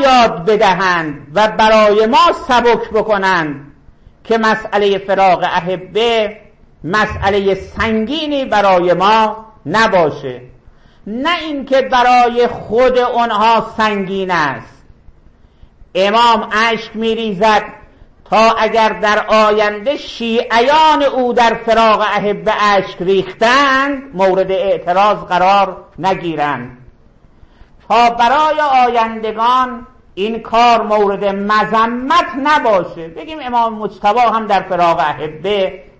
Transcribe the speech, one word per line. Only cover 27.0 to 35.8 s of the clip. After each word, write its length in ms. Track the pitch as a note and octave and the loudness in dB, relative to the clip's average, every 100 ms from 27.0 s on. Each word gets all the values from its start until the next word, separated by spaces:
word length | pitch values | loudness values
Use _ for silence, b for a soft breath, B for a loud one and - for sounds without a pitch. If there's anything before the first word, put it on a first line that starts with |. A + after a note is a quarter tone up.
| _ _ _ b b b b b - | _ _ _ b b b b b -2
تا 220 | A3 A#3+ | 2 2
برای 500 | A#3 A#3 C#4+ D#4 D4+ D4 C4 B3 | 2 0 2 0 0 0 2 2
آیندگان 1000 | A#3 A3+ A3+ G#3+ G#3+ A#3 B3+ B3+ A#3+ - _ _ | 0 -2 -4 -8 -2 0 0 -2 -6 -18 _ _
این 280 | - G#3 A3+ | -6 -6 -6
کار 400 | - A3+ A#3+ A#3 | -2 2 4 4
مورد 420 | G#3 G#3+ G3+ G3 | 2 0 0 0
مذمت 1000 | G3+ G3 G3+ G#3+ F#3+ A3 A3+ A#3+ C4 E4+ F4 - | -2 -2 -2 0 0 0 0 -2 -2 0 0 -2
نباشه. 640 | C#4+ D4+ B3+ G3 E3+ - E3 | 0 2 2 0 0 -10 -14
بگیم 300 | D#3+ D#4 D#4 | -14 -14 -12
امام 320 | B3+ A#3+ A3+ | -4 -2 -2
مجتبی 460 | G#3+ G#3 - G#3 A3+ | -2 -8 -4 0 2
هم 260 | A#3 A3 G#3+ | 2 0 0
در 160 | F#3+ | -2
فراق 360 | F3+ F3 F3 E3+ | -2 0 2 2
احبه 840 | D3+ C#3 D3+ D#3 F3 G#3 F#3 - | -2 -4 -8 -8 -4 -2 -2 -6